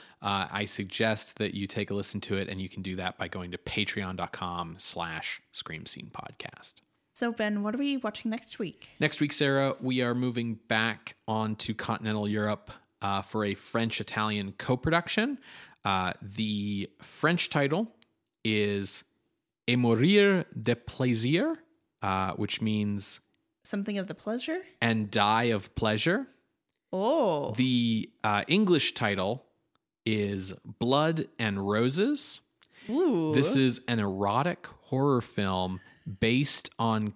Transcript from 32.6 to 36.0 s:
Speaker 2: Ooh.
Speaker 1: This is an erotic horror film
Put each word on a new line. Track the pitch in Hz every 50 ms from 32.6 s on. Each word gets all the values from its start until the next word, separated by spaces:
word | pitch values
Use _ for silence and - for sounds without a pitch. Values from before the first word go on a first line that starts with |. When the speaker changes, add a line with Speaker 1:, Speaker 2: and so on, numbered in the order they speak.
| - - _ - - -
Speaker 2:
Ooh. | 226 302 381 320 233 170 160 156
Speaker 1:
This | 117 127 139 175 233
is | 139 135 127 117 - -
an | - 120 110
erotic | 104 98 95 98 101 101 107 123 147 175 175 - - - - _ _
horror | - 135 131 139 143 135 120
film | 113 - - - 101 95 95 92 92 92 95 95 - - - _